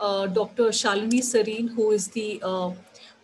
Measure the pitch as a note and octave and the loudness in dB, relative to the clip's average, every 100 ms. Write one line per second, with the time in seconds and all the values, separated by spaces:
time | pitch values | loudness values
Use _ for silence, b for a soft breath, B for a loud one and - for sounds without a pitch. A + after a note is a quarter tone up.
0 | G#3 G3 G3 F#3 G#3 - A3+ G#3 A3+ G3+ | -2 0 0 0 -2 2 2 2 2 0
1 | A3 A#3+ B3 A#3 G#3 A3 A#3 A#3 G#3+ G#3+ | 2 0 2 2 2 0 -4 0 2 2
2 | F#3 A#3 G#3+ G3+ F#3 F#3 F3+ F3+ - B | 0 -6 -6 -6 -4 -4 -4 -6 -14 B
3 | B B | B B